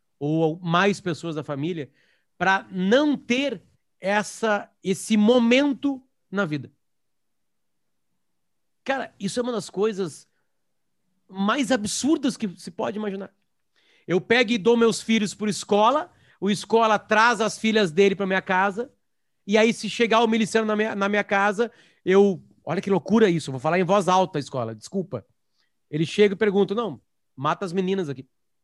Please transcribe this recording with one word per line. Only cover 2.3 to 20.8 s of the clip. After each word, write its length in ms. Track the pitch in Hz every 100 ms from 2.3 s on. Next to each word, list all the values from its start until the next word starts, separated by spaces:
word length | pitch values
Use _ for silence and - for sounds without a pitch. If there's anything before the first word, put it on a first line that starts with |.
| -
pra 320 | 180 196 -
não 460 | 190 190 247 302 262
ter 460 | - 247 285 208 _ _ _ _
essa, 720 | 185 208 208 - 226 208 - _
esse 320 | 180 196 - 220
momento 920 | 208 247 233 254 294 240 285 262 - _ _
na 140 | 190
vida. 260 | 185 147 131 _ _ _ _ _ _ _ _ _ _ _ _ _ _ _ _ _ _ _ _ _
Cara, 300 | - 269 - -
isso 220 | 190 -
é 20 |
uma 100 | 240
das 180 | 226 -
coisas 580 | 180 214 190 175 - _ _ _ _ _ _ _ _ _ _ _
mais 460 | 190 202 262 240
absurdas 640 | 262 208 - 254 320 262 -
que 120 | 208 170
se 100 | -
pode 280 | - 240 208
imaginar. 360 | 208 196 190 _ _ _ _ _ _ _ -
Eu 140 | 180
pego 320 | - 233 226
e 60 | 233
dou 180 | 180 233
meus 240 | 226 -
filhos 320 | - 220 202
por 160 | - 208
escola, 640 | 185 - 202 220 294 359 _ _ _
o 120 | 196
escola 480 | 208 - 226 226 202
traz 420 | - 214 233 233
as 180 | 214 -
filhas 320 | 220 220 190
dele 240 | 151 196
pra 120 | 190 196
minha 160 | 185
casa, 500 | 185 185 196 190 262 _ _ _ _ _ -
e 100 | 214
aí 160 | 226
se 160 | - 214
chegar 320 | - 233 226
o 80 | 233
miliciano 380 | 226 220 220 220
na 100 |
minha, 180 | 214